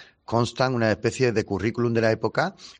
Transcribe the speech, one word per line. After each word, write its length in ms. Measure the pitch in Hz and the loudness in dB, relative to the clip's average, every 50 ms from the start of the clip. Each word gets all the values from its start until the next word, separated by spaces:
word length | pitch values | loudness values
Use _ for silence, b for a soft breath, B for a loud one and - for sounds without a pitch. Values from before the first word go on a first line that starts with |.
| B B B B _ | B B B B _
constan 500 | - 110 117 120 - - - 131 131 131 | -2 0 0 0 0 0 -2 -2 0 0
una 160 | 120 113 110 | 2 2 2
especie 400 | 104 - - 117 - - 131 120 | 2 0 0 -2 0 0 0 2
de 120 | 110 110 104 | 2 0 -2
currículum 480 | - 101 92 101 117 - - 120 120 110 | -2 -4 -2 -2 -2 -2 -2 -2 0 0
de 80 | 117 | 2
la 100 | 110 110 | 2 2
época 440 | 110 - - 110 - 131 151 190 190 B B B B B | 2 0 -2 -2 0 0 -2 -2 -4 B B B B B